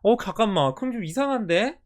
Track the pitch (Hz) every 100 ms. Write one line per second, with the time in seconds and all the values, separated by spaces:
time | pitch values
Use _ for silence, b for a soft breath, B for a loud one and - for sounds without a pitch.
0 | 202 247 190 - 220 180 143 - 254 233
1 | 165 170 277 262 190 170 247 339